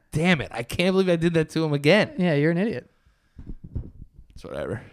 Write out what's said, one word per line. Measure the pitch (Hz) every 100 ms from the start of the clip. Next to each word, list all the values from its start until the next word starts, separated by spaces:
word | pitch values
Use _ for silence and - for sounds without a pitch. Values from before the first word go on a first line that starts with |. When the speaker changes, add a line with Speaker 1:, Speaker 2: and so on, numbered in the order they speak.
| _
Speaker 1:
damn | 151 175 165
it. | 104
I | -
can't | 120 - 180
believe | 190 185
I | 170
did | 170
that | 165 156
to | 160
him | 156
again. | 143 143 208 - -
Speaker 2:
Yeah, | 180
you're | 143 151
an | 170
idiot. | 220 123 - _ _ _ _ - - - - - - - - - -
Speaker 1:
It's | -
whatever. | - 69 69 113 -